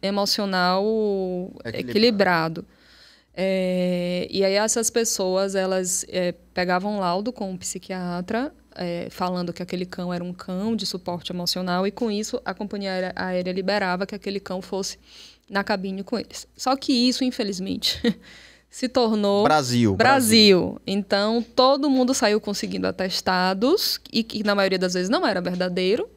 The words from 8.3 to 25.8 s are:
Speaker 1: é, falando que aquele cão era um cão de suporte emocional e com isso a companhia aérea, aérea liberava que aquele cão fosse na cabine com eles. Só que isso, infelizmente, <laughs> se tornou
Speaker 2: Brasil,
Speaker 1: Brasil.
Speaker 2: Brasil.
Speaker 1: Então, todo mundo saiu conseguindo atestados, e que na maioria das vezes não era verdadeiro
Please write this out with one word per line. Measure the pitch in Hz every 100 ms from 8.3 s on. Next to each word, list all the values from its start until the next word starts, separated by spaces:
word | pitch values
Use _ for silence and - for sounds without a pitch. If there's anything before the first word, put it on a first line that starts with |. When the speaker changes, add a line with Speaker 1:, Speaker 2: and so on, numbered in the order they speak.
| 226 277 - _
Speaker 1:
é, | - 180 170 -
falando | - 180 180 175
que | 170
aquele | 180 180
cão | 180 - 180
era | 175
um | 175
cão | 180 - 185 208
de | 226 196
suporte | 185 - 175 -
emocional | 180 175 - 185 180 190
e |
com | 202 233
isso | 208 214 - -
a |
companhia | 190 208 208 196
aérea, | 185 185
aérea | - 185 180 180
liberava | 185 185 208 190 180 196
que |
aquele | 208 202 196
cão | 196 185
fosse | 185 190 196 - _ - - - _
na | 196
cabine | 196 208 190 190
com | 196 226
eles. | - - - -
Só | - 262
que | -
isso, | 254 247 233
infelizmente, | 254 247 208 190 190 180 - -
<laughs> | 240 - - - - - _ -
se | 254
tornou | 254 233 214 202 202
Speaker 2:
Brasil, | 208 151 131 123 113 98
Speaker 1:
Brasil. | 226 269 233 220 214 185 175
Speaker 2:
Brasil. | - -
Speaker 1:
Então, | 196 196 202 208 233
todo | 226 - 254 277 294
mundo | 262 254
saiu | 269 220 214
conseguindo | 214 202 196 185 185
atestados, | 185 190 185 - 185 185 190 240 392 - - -
e | -
que | 226 214
na | 208
maioria | 202 190 185
das | 180
vezes | 180 180
não | 285 339
era | 190
verdadeiro | 175 180 180 180